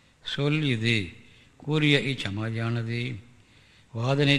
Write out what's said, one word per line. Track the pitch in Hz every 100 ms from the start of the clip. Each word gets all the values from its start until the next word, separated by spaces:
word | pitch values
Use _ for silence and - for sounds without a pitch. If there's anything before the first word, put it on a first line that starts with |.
| _ _
சொல் | - - 143 151 147
இது | 117 113 113 87 - - - - -
கூறிய | - 156 151 143
இச்சமாதியானது | 117 131 101 101 110 113 117 117 113 117 123 107 - - _ _ _ _ _
வாதனை | 113 113 139 143